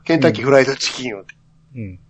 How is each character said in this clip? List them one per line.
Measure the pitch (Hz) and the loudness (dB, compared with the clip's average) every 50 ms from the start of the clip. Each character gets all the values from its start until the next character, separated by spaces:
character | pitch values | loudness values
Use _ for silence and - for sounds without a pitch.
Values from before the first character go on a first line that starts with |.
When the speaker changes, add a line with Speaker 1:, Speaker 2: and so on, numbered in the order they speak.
| - | -4
Speaker 1:
ケ | - 165 | -2 0
ン | 160 | 2
タ | 135 165 | 2 2
ッ | 110 | 2
キ | 104 113 | 0 0
ー | |
フ | 131 | 4
ラ | 139 139 | 4 4
イ | 131 | 4
ド | 131 135 | 4 0
チ | 131 - - - | -6 -6 -8 -8
キ | - 127 127 | -8 -10 -10
ン | 107 | -10
を。 | 98 95 - - _ _ _ _ _ _ _ 139 | -12 -14 -18 -20 _ _ _ _ _ _ _ -16
Speaker 2:
う | 123 | -14
ん。 | |
う | 110 | -14
ん。 | 95 92 92 _ | -14 -16 -18 _